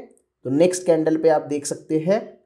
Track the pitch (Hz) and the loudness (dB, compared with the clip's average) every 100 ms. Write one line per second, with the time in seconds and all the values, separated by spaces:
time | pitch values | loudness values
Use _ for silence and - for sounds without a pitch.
0 | - _ _ _ 131 135 175 180 - 160 | -8 _ _ _ -4 2 2 2 0 2
1 | 156 156 160 151 - 147 - - - 156 | 2 2 2 2 0 -6 -6 -10 -4 -2
2 | 160 214 - - | 0 -2 -4 -18